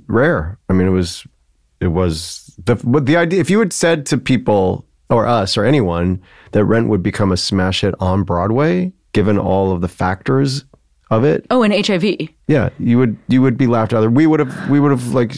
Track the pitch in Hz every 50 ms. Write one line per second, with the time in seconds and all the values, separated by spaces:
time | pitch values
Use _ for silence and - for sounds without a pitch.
0 | - - 107 113 139 170 160 90 80 82 101 - _ - 92 92 92 95 92 92
1 | 87 85 - - - - _ _ _ _ _ _ _ _ _ - 92 90 80 90
2 | 92 87 80 82 - - - - - - - - 85 - 120 110 - 120 123 156
3 | 135 120 160 170 170 160 190 190 143 - 196 220 226 175 - - 175 165 165 156
4 | 135 - 147 123 - - 131 110 - - 104 101 95 92 95 - - _ _ _
5 | _ - 123 117 107 117 120 110 98 98 - 113 101 120 151 143 104 87 85 85
6 | 87 92 92 92 - _ - - - - - 104 104 92 110 113 117 113 107 95
7 | 87 101 - - 104 95 90 90 - - 101 95 92 92 92 - - 98 90 -
8 | 95 92 92 101 92 92 87 85 90 107 110 131 147 165 180 180 180 185 - _
9 | _ _ - 104 92 104 104 98 - 92 92 98 98 95 92 87 92 90 - -
10 | 92 92 95 - - - 131 135 143 135 127 143 - _ _ _ _ _ _ _
11 | _ - - 113 127 151 - - - - 247 254 226 208 208 196 202 - 196 170
12 | 180 214 - - 160 - _ _ - - 151 143 - - - - 139 120 117 120
13 | 131 117 104 - - - 123 131 131 131 117 127 135 117 120 113 110 98 120 110
14 | 110 113 117 143 160 156 156 151 147 127 123 - - - 139 143 139 143 139 123
15 | 123 120 - 131 120 110 -